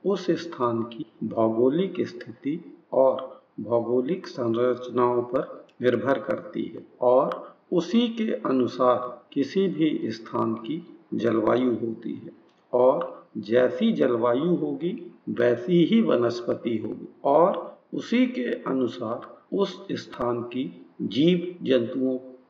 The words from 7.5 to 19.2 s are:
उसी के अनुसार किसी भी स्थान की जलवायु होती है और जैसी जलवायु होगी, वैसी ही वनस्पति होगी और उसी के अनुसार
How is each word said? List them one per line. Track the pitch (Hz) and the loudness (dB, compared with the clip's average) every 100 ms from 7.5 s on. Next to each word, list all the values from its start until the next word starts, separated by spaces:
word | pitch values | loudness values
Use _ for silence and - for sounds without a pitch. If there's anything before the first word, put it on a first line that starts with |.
| - _ | -20 _
उसी | 170 170 226 240 | -2 2 2 2
के | 233 220 | -2 -4
अनुसार | - - 131 117 - 123 120 - - _ | -2 0 0 0 2 2 2 -2 -12 _
किसी | 139 135 190 190 | -4 0 0 0
भी | 147 156 - 117 | 2 0 0 -4
स्थान | 113 - 123 113 | -6 -6 -2 -2
की | 113 - 165 - - _ | -2 -6 -8 -10 -20 _
जलवायु | - 113 110 110 120 127 | -2 2 2 2 2 2
होती | 110 117 110 - | 0 -4 -6 -8
है | - 165 - _ _ _ | -10 -12 -20 _ _ _
और | 123 127 147 - - - 113 | 4 6 4 -4 -10 -14 -12
जैसी | 98 120 127 - 226 | 0 2 2 2 0
जलवायु | 147 139 117 120 123 170 165 | 2 2 2 2 2 2 0
होगी, | 151 135 170 220 - - - | 0 -2 -4 -6 -12 -14 -8
वैसी | 107 120 120 - 175 156 | 0 2 2 2 4 6
ही | 226 | 4
वनस्पति | - 123 117 117 - 123 127 110 | 4 4 2 0 -4 -4 -2 -4
होगी | - - - - | -4 -10 -12 -4
और | 139 147 180 - - - _ | 2 6 4 2 -8 -18 _
उसी | 147 - 240 254 | -10 0 2 2
के | - 240 | 0 -4
अनुसार | - - 131 120 - 113 127 | -4 -2 0 -2 -2 -6 -6